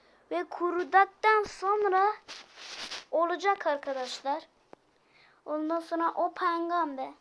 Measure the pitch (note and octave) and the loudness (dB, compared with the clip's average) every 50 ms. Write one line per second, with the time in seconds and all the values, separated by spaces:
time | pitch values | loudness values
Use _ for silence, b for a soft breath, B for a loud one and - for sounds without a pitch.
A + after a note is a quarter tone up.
0 | b b b b b b D#4 F4 F4 - - - E4+ F4+ E4+ F4 F4 C4+ F4+ F#4+ | b b b b b b -4 -4 -4 -4 -6 -4 -2 -2 0 -2 -2 4 6 6
1 | G4 F#4+ - _ - A4 A4 G#4+ G4+ - - - F#4 F#4+ G#4 G#4 G#4 G4 F#4+ F#4 | 6 6 2 _ 2 4 4 4 2 0 -6 -4 0 0 2 2 2 4 4 4
2 | G4 G#4 G#4+ - - - - - - - - - - - - - - - - - | 4 4 2 -2 -10 -18 -18 -18 -18 -20 -20 -18 -16 -16 -14 -14 -12 -12 -12 -12
3 | - - - D#4 E4+ E4+ F4 D4+ F4 G4+ G4 G4 - E4 C#4+ C#4+ C#4+ C#4+ C4+ C4 | -12 -2 0 2 2 2 0 0 2 0 0 2 2 -2 -2 -2 -2 -6 -6 -6
4 | B3+ B3 - - - C4+ C#4+ D#4+ - _ _ _ _ _ - _ _ _ b b | -6 -8 -8 -8 -4 -4 -4 -4 -6 _ _ _ _ _ -20 _ _ _ b b
5 | b b b b b b b b b - D4+ D#4 D#4 D#4 E4 E4+ E4 E4 E4+ E4 | b b b b b b b b b -6 -4 -4 -2 -2 -2 -2 -4 -4 -2 0
6 | E4+ E4+ - - E4+ F4+ E4+ - F#4 F4 E4+ E4+ E4+ E4+ F4 F4 E4 D4+ C4+ C4 | 0 0 0 0 -2 -2 -2 0 0 0 0 0 -2 0 0 0 0 -2 -2 -6
7 | C4 C#4 C#4+ _ | -8 -10 -10 _